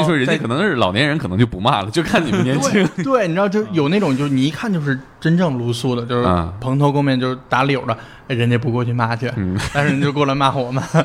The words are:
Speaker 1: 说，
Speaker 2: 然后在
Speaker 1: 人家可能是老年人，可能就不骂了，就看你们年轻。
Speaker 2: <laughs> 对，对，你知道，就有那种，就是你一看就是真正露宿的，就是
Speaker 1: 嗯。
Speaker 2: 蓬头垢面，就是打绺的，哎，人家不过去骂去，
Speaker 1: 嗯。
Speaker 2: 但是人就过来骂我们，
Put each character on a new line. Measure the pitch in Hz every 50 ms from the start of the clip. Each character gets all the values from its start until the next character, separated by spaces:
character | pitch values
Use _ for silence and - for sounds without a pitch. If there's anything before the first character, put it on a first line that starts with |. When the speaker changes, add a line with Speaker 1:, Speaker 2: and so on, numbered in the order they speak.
| -
Speaker 1:
说， |
Speaker 2:
然 |
后 | 156
在 | 170
Speaker 1:
人 | 147 127
家 | 135 160 156
可 | 143 113
能 | 117 143
是 | 202 214 165
老 | 123 107 92 92
年 | 107 143
人， | 151 147 160
可 | - 90
能 | 90 95
就 | 123
不 | 113 - 90
骂 | 98 120 143 104 95
了， | 104
就 | 110 165 160
看 | - 208 214 165
你 | - 196
们 | 190 175
年 | 127 135 147
轻。 | 143 269 202 208 185 156
Speaker 2:
<laughs> | -
对， | - 170
对， | 277 269 247 208 170
你 | 160
知 | 180
道， | 202 208
就 | 190 214 214 214 196
有 | 160 143 143
那 | 175 214
种， | 196 160 131
就 | 127 147
是 | 143
你 | 135 131 131
一 | 147
看 | 156 - - 240 196
就 | 170
是 | 147 143 135 131 - - - -
真 | - 160 165
正 | 170 185 165 135 123
露 | 117 120 120
宿 | 117 - 131 123
的， | 120 117
就 | 117 123 120
是 | 120
Speaker 1:
嗯。 | 90 90 87 82 82 90 104
Speaker 2:
蓬 | 120 131 131 139
头 | 143 143 139
垢 | 143 143
面， | 139 131 127
就 | 123 127
是 | 127 127 - -
打 | - 123 131
绺 | 143 139 127 -
的， | 123 113 - - - - - - -
哎， | 135
人 | 117 120 120
家 | 120 117
不 | 117 -
过 | 113 123 123
去 | 120 120
骂 | 123 117 113 120
去， | 113 120 120 117
Speaker 1:
嗯。 | 110 95 90 90 92 - - -
Speaker 2:
但 | 143 143
是 | 147
人 | 139 135
就 | 143 143 135
过 | 147 147
来 | 135 135
骂 | 143 139 135 131
我 | 139 123 120
们， | 127 135 170 - - 160